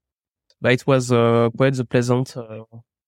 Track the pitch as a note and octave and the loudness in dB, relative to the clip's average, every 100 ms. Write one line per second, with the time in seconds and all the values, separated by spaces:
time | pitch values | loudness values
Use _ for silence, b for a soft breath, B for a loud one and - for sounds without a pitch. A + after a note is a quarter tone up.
0 | _ _ _ _ _ _ A2+ B2+ - C3 | _ _ _ _ _ _ -2 0 2 0
1 | B2 A#2+ A#2 A#2 A#2 A#2 C3+ C3 A#2+ B2 | 2 2 4 2 0 0 -2 -2 -2 -2
2 | A#2+ B2 C3 B2+ A2 A2 A2 A#2 - _ | 0 -2 -2 -10 -14 -16 -18 -20 -20 _